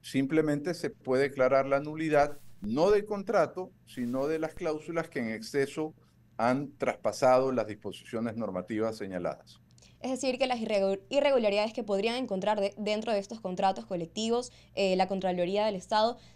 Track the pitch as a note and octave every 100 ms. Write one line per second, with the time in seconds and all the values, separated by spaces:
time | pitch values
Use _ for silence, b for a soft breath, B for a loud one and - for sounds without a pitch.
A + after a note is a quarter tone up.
0 | - C3+ C3+ D#3 D#3 D3 D#3+ E3 D3+ -
1 | - B2+ C#3 - B2+ C3+ C3+ C#3 D3+ D#3
2 | D#3+ D3 D3 - - - - B2 F3+ G#3
3 | G3+ G#3 G3 G#3 D3+ - F#3 _ _ -
4 | A#2+ B2+ C#3 D#3+ D#3+ - F3 D3+ D3+ E3
5 | D#3+ C#3+ A#2 A2 A2+ C#3+ C#3 - D#3 -
6 | b b _ - A2+ C3 - - B2+ G#2+
7 | - G#2 B2+ B2+ C3 B2+ G#2+ G#2 G2+ F#2
8 | - A2+ A#2 A2+ G#2+ F#2 F#2 A2 A2 A2
9 | G2+ F#2 E2+ C2+ - - _ - b b
10 | B3 B3+ C4+ B3 B3+ A#3+ A3 G#3 G3 G3
11 | - C#4 C#4+ C4+ G#3+ G3+ G#3+ A3 G#3 G3
12 | A3 A#3+ C4 F#3+ G3+ G#3+ G3 - G#3 G#3+
13 | A3 G#3 G3 A3 F#3 F3+ F#3+ F#3+ - F#3
14 | E3+ G#3 A3 A#3 B3 b b - G3 F#3
15 | F#3 G3 F#3 F3+ F3 G3+ G#3+ G3 - G#3+
16 | A3 - B